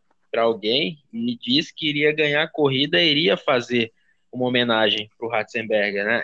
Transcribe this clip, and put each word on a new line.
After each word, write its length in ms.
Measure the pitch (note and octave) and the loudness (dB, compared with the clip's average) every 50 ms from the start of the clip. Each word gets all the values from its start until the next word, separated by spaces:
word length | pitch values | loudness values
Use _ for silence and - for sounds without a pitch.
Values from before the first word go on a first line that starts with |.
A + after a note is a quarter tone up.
| _ _ _ _ _ _ | _ _ _ _ _ _
pra 120 | - A2+ A#2 | -2 0 0
alguém 540 | A#2 A2+ G2+ G2 G#2 A#2 C#3 E3+ F#3+ E3 D3 _ _ - | 0 0 0 -2 0 0 0 0 -2 -6 -8 _ _ -10
e 240 | A#2 A#2 A#2+ A#2+ A#2+ | -6 -4 -4 -4 -6
disse 360 | - B2 B2+ D3 - - - | -4 -2 0 0 -2 -2 -6
que 140 | - E3 D3+ | -6 -4 -4
iria 220 | D3 C#3+ D3 D3+ | -2 0 2 2
ganhar 320 | D3+ D#3 D#3 D3 C#3+ D3 D#3+ | 2 2 0 0 0 0 -2
a 40 | D#3+ | -2
corrida 520 | - - D3+ C#3 C3+ C3 C#3+ D3 D3 F3 | -2 0 0 2 2 0 0 0 2 2
e 80 | F3 D#3+ | 2 2
iria 280 | D3 C#3+ E3 F#3 F#3+ F3+ | 2 2 2 2 0 0
fazer 540 | - - C#3 B2 A#2 A#2 B2 A#2+ A2+ A2+ _ _ _ _ _ _ _ _ | 0 0 0 0 0 0 0 0 0 -2 _ _ _ _ _ _ _ _
uma 160 | - B2+ B2+ B2+ | -8 -4 -2 0
homenagem 640 | B2 B2 B2 A#2+ A2+ A2 A2 G#2+ G2+ G#2+ G#2+ A2 _ - | 0 0 2 2 2 2 2 2 2 0 -4 -8 _ -10
pro 120 | - A2+ | -8 -4
Ratzenberger, 760 | A#2 A2 G#2+ - - A#2 A2 G#2 A2 G#2+ G2+ G#2 G2 G2+ G2+ | -4 -4 -4 -4 -6 -8 -4 0 0 0 0 0 -2 -2 -2
né? 180 | G#2 A#2 A2+ | 0 -2 -2